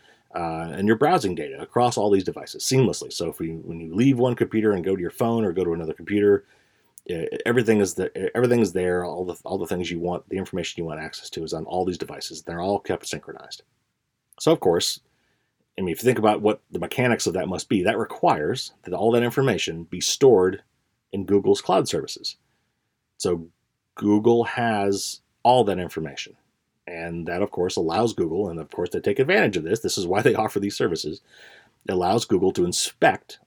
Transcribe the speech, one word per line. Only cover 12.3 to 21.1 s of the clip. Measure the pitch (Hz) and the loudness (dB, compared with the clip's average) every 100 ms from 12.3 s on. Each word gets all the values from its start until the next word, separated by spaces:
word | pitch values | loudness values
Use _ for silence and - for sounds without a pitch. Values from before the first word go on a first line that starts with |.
| 80 | -12
They're | - 85 | -10 -6
all | 95 98 | -2 -2
kept | - 87 - | -2 -6 -6
synchronized. | 82 - - - - _ _ _ _ _ _ _ - | -10 -12 -18 -18 -20 _ _ _ _ _ _ _ -2
So | 156 | 2
of | 160 | 4
course, | 90 85 - - _ _ _ _ _ _ _ - | 4 2 0 -6 _ _ _ _ _ _ _ -6
I | |
mean, | 90 | -4
if | 80 | 0
you | 120 | 0
think | 113 | 4
about | 107 104 | 2 4
what | 104 104 _ | 2 0 _
the | 90 | -8
mechanics | 87 - 123 110 92 | -6 0 2 2 0
of | |
that | 87 82 | -2 -4
must | 90 - | -6 -2
be, | 104 | 0
that | 95 113 | 2 0
requires | 104 - 170 90 78 131 - _ | -4 0 0 2 0 -4 -8 _
that | 90 | -8
all | 90 113 | -2 2
that | 117 | 2
information | 120 139 131 90 - 82 | 2 2 2 0 -2 -8
be | 85 90 | -10 -6
stored | - - 135 98 92 95 _ _ _ _ _ | -4 4 8 8 6 0 _ _ _ _ _